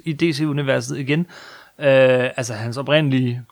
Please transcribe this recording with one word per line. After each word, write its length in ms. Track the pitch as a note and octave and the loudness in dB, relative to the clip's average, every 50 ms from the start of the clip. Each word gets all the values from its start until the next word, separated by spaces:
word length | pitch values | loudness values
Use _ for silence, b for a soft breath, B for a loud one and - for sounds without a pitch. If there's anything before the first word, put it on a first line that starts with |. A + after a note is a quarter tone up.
| - | -8
i 80 | E3 | -8
D 220 | D3 C#3 E3+ E3+ C#3+ | -4 -2 -2 -2 0
C-universet 640 | C#3 D#3 D3+ C#3 D3 C#3+ C3+ B2+ B2+ A#2 C3 D3 C#3 | -2 -2 -2 -2 -2 -2 -2 -2 -2 -4 -6 -8 -6
igen, 220 | C3+ B2+ D3 E3 | -4 -2 -2 -2
øh, 60 | F3 B B B B B B B B B B - D3+ C#3 C3+ C3+ C3 B2+ B2+ B2 B2 B2 - | -2 B B B B B B B B B B -2 2 4 6 6 6 6 4 2 0 -2 -4
altså 180 | C3+ A#2+ A#2+ A2+ | -6 -8 -6 -8
hans 220 | G#2+ A2+ A#2+ A#2+ | -8 -8 -8 -8
oprindelige 640 | C#3 C3 C#3 D3 D#3 D#3 C#3 C3 B2+ B2+ A#2+ A#2+ B2 A#2 - | -6 -2 0 0 2 2 2 0 0 0 -2 -4 -6 -10 -12